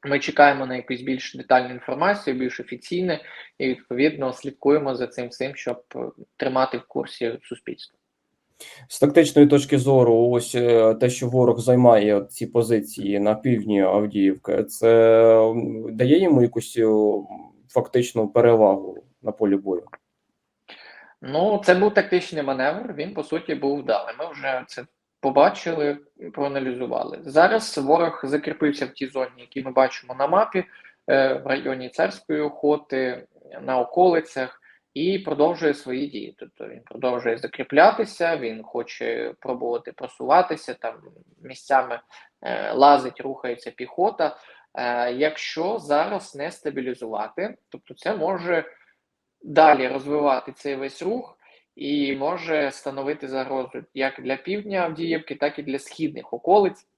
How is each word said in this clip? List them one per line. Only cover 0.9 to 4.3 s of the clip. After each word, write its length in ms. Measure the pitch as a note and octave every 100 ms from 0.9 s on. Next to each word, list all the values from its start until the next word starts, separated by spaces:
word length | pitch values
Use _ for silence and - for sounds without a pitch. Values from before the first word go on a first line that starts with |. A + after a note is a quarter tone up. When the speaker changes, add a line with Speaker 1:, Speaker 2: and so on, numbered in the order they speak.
| B2
Speaker 1:
більш 340 | C3 C3 -
детальну 400 | C3+ B2+ C3 B2
інформацію, 640 | B2 - C3 F3 G3+ - B2+
більш 240 | B2+ -
офіційне, 600 | - B2 - F3 F#3 D3+ - - - _
і, 100 | C3+
відповідно, 640 | B2 _ B2 D3 D3 C3